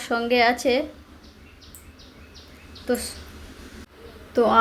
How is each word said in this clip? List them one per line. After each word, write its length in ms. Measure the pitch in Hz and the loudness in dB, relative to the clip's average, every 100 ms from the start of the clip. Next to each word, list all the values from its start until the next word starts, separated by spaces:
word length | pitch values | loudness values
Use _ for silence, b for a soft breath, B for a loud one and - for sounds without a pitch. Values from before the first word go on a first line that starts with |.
| - | -4
সঙ্গে 300 | 233 233 247 | -4 0 2
আছে। 300 | 233 247 269 247 302 - - - - - - - - - - - - - - - - - - - | 2 2 0 -2 -2 -10 -20 -20 -20 -20 -20 -20 -20 -20 -20 -20 -20 -20 -20 -20 -20 -20 -20 -12
তো 100 | - 233 | -6 -6
স-, 220 | - - - - - - - - - - - - - | -8 -14 -20 -20 -20 -20 -20 -20 -20 -20 -20 -20 -6
তো 80 | 247 220 226 | 0 4 8